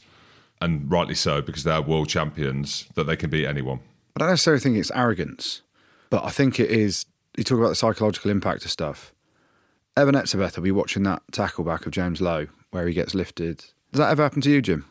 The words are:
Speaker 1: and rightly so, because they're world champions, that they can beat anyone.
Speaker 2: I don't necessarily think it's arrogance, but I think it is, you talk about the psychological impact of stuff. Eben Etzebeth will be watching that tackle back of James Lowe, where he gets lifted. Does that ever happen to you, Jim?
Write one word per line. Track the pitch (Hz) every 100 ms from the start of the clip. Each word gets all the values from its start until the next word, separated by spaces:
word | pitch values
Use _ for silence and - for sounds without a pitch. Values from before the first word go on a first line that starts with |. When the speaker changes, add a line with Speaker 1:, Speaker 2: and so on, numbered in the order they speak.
| _ _ - - _ -
Speaker 1:
and | 85 78 69
rightly | 87 85 87
so, | 85 73
because | 71 78
they're | 78 80
world | 71 78 76
champions, | 85 76 80 69 67 71 - - -
that | 76
they | 80
can | 82
beat | 78 69
anyone. | 71 65 65 - _ _ -
Speaker 2:
I |
don't | 165
necessarily | 180 170 143
think | 139 107
it's | -
arrogance, | - 120 87 73 - - - _ _ _ _ -
but | -
I | -
think | - 135 120
it | 117
is, | 113 107 90 - _ _ -
you |
talk | - 123
about | 113
the | 78
psychological | 113 104 107 95 101
impact | 101 95 55 -
of |
stuff. | - 78 69 - _ _ _ _ _ _ _ _ -
Eben | 143 139
Etzebeth | - 98 90 -
will |
be | 90
watching | 95 - 101
that | 98 90 _
tackle | - 98 -
back | 82 82 -
of |
James | 92 90 82
Lowe, | 90 80 73 _ _
where | 90 87
he |
gets | 85 -
lifted. | 95 87 - 82 78 - _ _
Does | 135
that | 147
ever | 143
happen | 147 151
to | 139
you, | 143
Jim? | 107 78 -